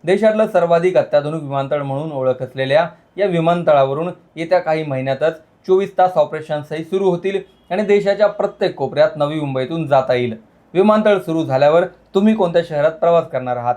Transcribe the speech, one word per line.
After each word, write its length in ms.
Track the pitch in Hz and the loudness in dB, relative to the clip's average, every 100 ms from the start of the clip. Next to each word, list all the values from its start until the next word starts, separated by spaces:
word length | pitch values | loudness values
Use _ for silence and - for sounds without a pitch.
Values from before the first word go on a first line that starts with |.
देशातलं 420 | 156 202 214 214 208 | 0 2 2 2 2
सर्वाधिक 500 | 175 170 170 180 170 | 2 2 2 2 0
अत्याधुनिक 460 | 139 147 143 160 | 2 0 0 -8
विमानतळ 400 | 143 139 135 147 | -6 -6 -4 -4
म्हणून 300 | 139 139 160 | -4 -6 -6
ओळख 300 | 143 131 - | -4 -2 -2
असलेल्या 440 | 127 131 135 147 170 - _ - | -6 -6 0 0 0 -6 _ -4
या 100 | 202 | -2
विमानतळावरून 840 | 175 165 175 170 143 135 139 175 175 _ 156 | 0 0 0 2 4 2 0 -6 -10 _ -12
येत्या 220 | 165 180 | 0 0
काही 260 | 160 156 | 2 -2
महिन्यातच 560 | 156 131 131 135 156 160 _ _ - | -2 -4 -4 0 -2 -2 _ _ 0
चोवीस 300 | 185 196 - | 2 2 2
तास 180 | 185 180 | 2 2
ऑपरेशन्सही 680 | 147 156 151 151 143 156 | -2 -4 -6 -6 -6 -10
सुरू 260 | 165 190 196 | -4 -2 0
होतील 300 | 170 190 196 - _ _ | 0 -2 -6 -8 _ _
आणि 120 | 185 | -4
देशाच्या 440 | 202 208 196 196 208 | 2 2 2 2 0
प्रत्येक 480 | - 202 - 185 | 0 -6 -2 -4
कोपऱ्यात 420 | - 131 135 151 151 | -2 -4 2 0 2
नवी 240 | 147 156 | -4 -2
मुंबईतून 460 | 147 131 131 165 143 | -4 -4 -4 -4 0
जाता 280 | 139 127 | 0 2
येईल. 220 | 127 123 110 _ _ _ | 0 -2 -6 _ _ _
विमानतळ 440 | 170 208 214 214 196 | 2 4 4 2 0
सुरू 260 | 185 160 | 0 -4
झाल्यावर 400 | 143 131 143 165 180 - _ | -2 2 4 4 0 -8 _
तुम्ही 200 | 196 214 | 0 2
कोणत्या 280 | 220 180 170 170 | 2 2 0 -2
शहरात 240 | 151 151 | 0 -2
प्रवास 360 | 160 170 170 165 | 0 2 2 0
करणार 280 | 131 127 123 | -8 -6 -4
आहात 180 | 120 | -4